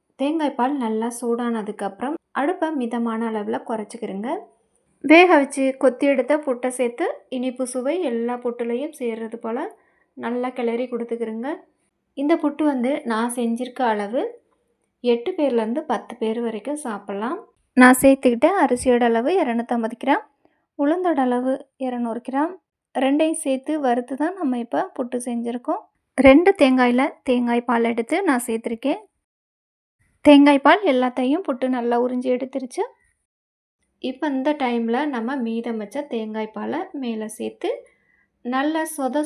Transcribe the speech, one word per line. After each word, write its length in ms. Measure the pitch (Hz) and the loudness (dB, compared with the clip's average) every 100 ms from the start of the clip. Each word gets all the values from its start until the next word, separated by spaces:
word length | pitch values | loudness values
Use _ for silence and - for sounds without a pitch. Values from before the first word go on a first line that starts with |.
| _ - | _ -4
தேங்காய் 380 | 277 320 294 - | -2 0 -2 -2
பால் 180 | 247 285 | -2 -2
நல்லா 340 | 226 220 233 240 | -4 -4 -4 -6
சூடானதுக்கு 680 | 240 233 240 233 202 202 196 | -4 -2 -2 -4 -6 -8 -8
அப்புறம் 280 | 196 254 320 _ | -6 -8 -8 _
அடுப்பை 380 | - 285 370 320 | -4 -2 -2 -2
மிதமான 480 | 311 233 233 233 220 226 | -2 -4 -2 -4 -4 -4
அளவுல 300 | 220 208 247 - | -4 -4 -6 -6
குறைச்சிக்கிறேங்க. 600 | 226 208 226 208 190 233 359 - _ _ _ _ _ | -8 -8 -10 -10 -8 -6 -8 -10 _ _ _ _ _
வேக 240 | 285 320 359 320 | 6 8 8 6
வச்சு 280 | 277 277 269 262 | 4 0 -2 2
கொத்தி 280 | 262 247 285 | 0 2 2
எடுத்த 260 | 269 240 302 | 2 2 0
புட்டை 320 | 302 240 254 | -2 -4 -4
சேர்த்து 360 | 254 240 240 370 587 - | -2 -2 -2 -4 -6 -8
இனிப்பு 360 | 262 254 254 254 | -6 -6 -4 -6
சுவை 280 | 262 247 339 | -4 -4 -2
எல்லா 320 | 320 233 233 | -2 -2 -4
புட்டுலையும் 640 | 247 240 233 233 240 302 302 | -4 -6 -6 -4 -4 -6 -8
சேர்றது 380 | 240 226 226 226 | -8 -6 -8 -10
போல 220 | 233 233 370 - _ _ _ - | -8 -6 -8 -12 _ _ _ -10
நல்லா 320 | 233 247 247 | -6 -4 -6
கிளறி 360 | 254 233 233 | -4 -4 -2
கொடுத்துக்கிறேங்க. 680 | 247 240 233 233 226 220 262 349 - _ _ _ _ - | -4 -6 -6 -6 -6 -6 -8 -8 -12 _ _ _ _ -4
இந்த 180 | 285 330 | 0 2
புட்டு 260 | 302 285 | 0 0
வந்து 280 | 302 269 240 302 | 0 0 0 -2
நான் 300 | 233 220 240 | -2 -2 -2
செஞ்சிருக்க 460 | 240 233 233 254 - | -2 -2 -2 -6 -2
அளவு 420 | 247 208 202 247 453 - _ _ _ _ _ _ | -2 0 -2 -4 -4 -8 _ _ _ _ _ _
எட்டு 260 | 240 233 294 | 0 0 0
பேர்லேருந்து 500 | 370 285 240 220 262 320 | -2 0 0 0 -2 -2
பத்து 280 | 208 - 233 | -4 -6 -6
பேர் 240 | 220 220 | -4 -2
வரைக்கும் 400 | 233 220 240 294 | -4 -6 -6 -8
சாப்பிட்லாம். 540 | 269 202 202 202 226 359 - _ _ - | -6 -10 -8 -6 -6 -6 -12 _ _ 6
நான் 180 | 254 254 | 8 8
சேர்த்துக்கிட்ட 460 | 269 269 262 233 302 392 | 6 6 4 4 2 4
அரிசியோட 400 | 294 247 262 240 240 | 2 2 2 2 2
அளவு 220 | 226 254 381 | 2 2 0
இரநூத்தம்பது 540 | 277 233 233 233 226 240 | 0 -2 -2 -2 -4 -4
கிராம், 220 | 254 349 - _ _ _ _ - | -2 -2 -2 _ _ _ _ -2
உளுந்தோட 380 | 285 359 370 285 254 | 0 0 0 0 0
அளவு 260 | 247 254 262 - - 262 | 0 0 -4 -6 -10 -6
இரநூறு 340 | 247 233 226 247 | -4 -6 -6 -6
கிராம், 240 | 269 320 370 _ _ _ - | -2 -2 -4 _ _ _ -2
ரெண்டையும் 380 | 262 285 320 311 | 2 2 2 0
சேர்த்து 300 | 285 262 262 311 | -2 -4 -2 -2
வறுத்து 300 | 269 240 247 269 | 0 0 -2 -4
தான் 120 | 302 381 | -4 -2
நம்ம 180 | 311 247 | -4 -4
இப்ப 200 | 233 285 370 - | -4 -4 -4 -6
புட்டு 220 | 247 247 247 | -6 -6 -6
செஞ்சிருக்கோம். 560 | 233 233 240 247 381 - _ _ - 262 | -6 -6 -6 -6 -6 -8 _ _ 4 8
ரெண்டு 240 | 277 359 392 | 8 8 6
தேங்காயில 420 | 269 254 247 247 294 - - | 4 4 4 2 0 -2 -2
தேங்காய் 400 | 247 240 240 240 | 0 0 0 0
பால் 200 | 233 233 | 0 0
எடுத்து 240 | 233 226 330 392 | -2 -2 -2 0
நான் 180 | 247 - | 0 -2
சேர்த்துருக்கேன். 540 | 226 233 233 269 381 440 _ _ _ _ _ _ _ _ _ _ _ - | -4 -4 -4 -4 -4 -8 _ _ _ _ _ _ _ _ _ _ _ 8
தேங்காய் 360 | 285 285 277 285 | 10 10 6 6
பால் 160 | 359 392 | 4 4
எல்லாத்தையும் 520 | 254 254 247 254 311 392 | 2 0 0 0 0 -2
புட்டு 180 | 254 262 254 | -4 -2 -2
நல்லா 200 | 240 240 | 0 0
உறிஞ்சி 260 | 247 247 254 247 | 0 -2 -2 -2
எடுத்துருச்சு. 480 | 262 269 254 - 480 _ _ _ _ _ _ _ _ _ _ _ 254 | -4 -8 -8 -6 -6 _ _ _ _ _ _ _ _ _ _ _ -10
இப்ப 180 | 262 311 | -4 -4
இந்த 160 | 269 269 294 | -2 -2 0
டைம்ல 360 | 254 240 226 233 302 | 0 0 0 0 -2
நம்ம 220 | 254 226 277 226 | -4 -4 -4 -4
மீதம் 320 | 226 233 226 | -4 -4 -6
வச்ச 200 | 208 277 294 | -8 -8 -6
தேங்காய் 420 | 233 220 214 220 220 | -6 -6 -6 -8 -8
பாலை 240 | 214 277 - 294 | -6 -6 -8 -8
மேல 260 | 254 220 214 226 | -6 -6 -8 -8
சேர்த்து 320 | 220 - 339 554 - _ _ _ _ _ 240 | -10 -6 -6 -6 -10 _ _ _ _ _ -6
நல்லா 280 | 262 285 320 320 320 | -2 -2 -2 -4 -4
சொத 260 | 262 285 | -4 -2